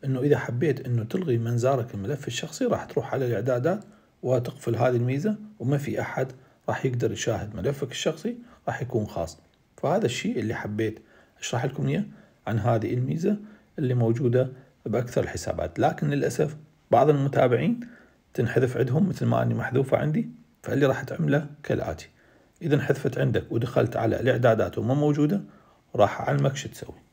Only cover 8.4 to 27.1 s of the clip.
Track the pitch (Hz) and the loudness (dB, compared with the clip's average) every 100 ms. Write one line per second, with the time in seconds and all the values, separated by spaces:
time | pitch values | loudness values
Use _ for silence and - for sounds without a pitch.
8.4 | - - - - 120 117 104 - 82 - | -12 -12 -8 -6 -2 -2 -2 -6 -8 -10
9.4 | _ _ _ - 139 180 220 - 190 233 | _ _ _ -6 0 2 0 -2 -4 -2
10.4 | 107 117 110 104 110 - - - _ _ | -4 -4 -6 -2 -4 -4 -18 -20 _ _
11.4 | - 120 139 - 139 151 208 - - _ | -6 -4 -4 -2 -2 -2 -4 -10 -20 _
12.4 | - 110 107 113 110 123 131 156 185 208 | -4 0 2 2 0 -2 -2 0 0 -2
13.4 | - - _ - 127 123 113 117 131 123 | -4 -20 _ -4 0 2 2 2 2 2
14.4 | 127 - - _ - 113 123 - 113 - | 0 -4 -20 _ -4 -2 0 -2 -2 -4
15.4 | - - 82 - 143 165 151 143 156 117 | -6 -4 -4 0 0 2 -2 0 0 0
16.4 | 151 - - _ _ 117 135 147 135 - | -2 -2 -18 _ _ 4 6 6 4 4
17.4 | 131 123 156 240 - - - _ _ - | 4 4 2 -2 -6 -16 -20 _ _ -2
18.4 | 117 - 127 123 123 123 190 - 117 117 | 0 2 2 2 0 2 2 0 0 2
19.4 | 120 113 - 127 135 - 147 156 233 - | 2 0 0 0 2 2 2 0 -2 -8
20.4 | _ _ - 127 139 127 - - 156 143 | _ _ -4 2 2 2 -4 -2 2 2
21.4 | 147 - - - - 80 - _ _ _ | 0 -12 -4 -2 -2 -6 -10 _ _ _
22.4 | _ _ 165 143 - 135 139 127 139 - | _ _ 0 0 2 0 0 -2 0 0
23.4 | - 117 120 - 117 107 110 - 117 120 | -2 -4 0 2 2 2 0 0 2 4
24.4 | 120 110 90 - 104 139 147 147 147 196 | 4 4 2 0 0 2 2 4 2 2
25.4 | - - _ _ _ 120 101 - - 143 | -4 -18 _ _ _ 4 4 4 -2 2
26.4 | 139 139 - - - - _ | 2 0 -10 -12 -14 -16 _